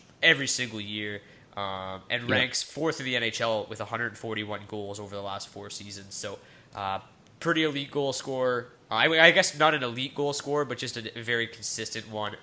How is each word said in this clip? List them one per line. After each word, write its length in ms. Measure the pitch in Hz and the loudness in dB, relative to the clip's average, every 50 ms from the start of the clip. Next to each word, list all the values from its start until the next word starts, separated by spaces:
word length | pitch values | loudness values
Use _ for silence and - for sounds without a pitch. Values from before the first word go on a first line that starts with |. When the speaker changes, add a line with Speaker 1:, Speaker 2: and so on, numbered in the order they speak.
| - - - - - | -18 -20 -4 4 6
Speaker 1:
every 240 | 165 160 139 135 127 | 6 6 6 4 0
single 320 | - - 127 117 110 107 | -2 -2 -2 -4 -4 -6
year, 420 | 101 101 104 107 107 104 104 101 - - - - - - - 101 | -8 -6 -6 -6 -6 -6 -6 -8 -12 -16 -20 -20 -20 -12 -6 -6
um, 440 | 101 98 95 95 95 95 95 95 - - | -4 -4 -4 -6 -6 -8 -8 -10 -6 -4
and 200 | - 123 120 120 | -4 -4 0 0
Speaker 2:
Yeah. 60 | 123 | 2
Speaker 1:
ranks 280 | 127 127 127 127 - - | 2 2 0 0 -4 -4
fourth 360 | - - 139 156 160 147 - | -4 -6 -2 -2 -2 -2 -2
in 60 | 135 | -2
the 100 | 127 127 | -2 0
N 80 | 120 117 | 0 0
H 180 | 113 110 - | 0 0 0
L 240 | 117 117 113 107 101 | 0 0 0 0 -2
with 160 | - 107 104 | -4 -6 -8
a 40 | 107 | -6
hundred 320 | 101 117 113 120 113 101 - | -4 -4 -4 -4 -4 -6 -6
forty-one 440 | - 113 110 107 107 104 104 101 104 101 | -6 -6 -4 -4 -4 -4 -6 -8 -8 -8
goals 320 | 110 104 101 98 101 104 | -8 -6 -6 -6 -8 -10
over 160 | 104 98 101 | -10 -10 -8
the 60 | 101 | -8
last 280 | 101 98 98 101 - - | -6 -6 -6 -8 -10 -10
four 200 | - 104 101 101 | -12 -12 -12 -10
seasons. 460 | - - 101 101 101 101 98 98 - | -12 -12 -12 -12 -14 -14 -14 -12 -10
So, 240 | - - 101 98 - - - - - - - - | -8 -8 -8 -8 -10 -14 -20 -20 -20 -20 -14 -8
uh, 240 | 101 98 95 95 95 - - - - - - - - | -6 -4 -2 -4 -4 -6 -10 -20 -20 -20 -20 -14 -4
pretty 240 | - 165 165 160 160 | -2 0 2 2 2
elite 280 | 156 139 139 143 135 | 2 0 -2 -6 -4
goal 220 | - 151 139 139 127 | -2 0 0 0 -2
scorer. 560 | - - 139 135 131 127 127 123 120 117 - - - - - | -2 -4 -4 -2 0 2 2 2 0 -2 -6 -12 -20 -8 -2
Uh, 60 | 107 | 2
I, 320 | 113 123 156 165 160 160 175 | 4 6 6 8 10 10 10
I 40 | |
guess 260 | 170 190 185 - - 147 | 10 8 6 4 4 6
not 160 | 156 160 156 | 6 6 6
an 100 | 147 131 | 4 0
elite 320 | 120 113 123 131 143 - | -2 -2 -4 -6 -4 -2
goal 180 | - 143 143 139 | 0 0 0 0
scorer, 300 | - - 139 147 147 143 | -2 -2 0 0 0 0
but 120 | 123 123 110 | 0 -2 -4
just 180 | 131 120 - 120 | -6 -6 -6 -6
a, 220 | 110 110 - 117 | -8 -8 -10 -6
a 20 | |
very 260 | 113 117 120 117 113 110 | -2 0 0 0 0 -2
consistent 640 | - - 101 - - - 110 - - 110 104 110 | -6 -8 -6 -6 -4 -4 -6 -6 -6 -8 -8 -8
one. 260 | 107 107 104 104 107 - | -6 -4 -4 -4 -6 -8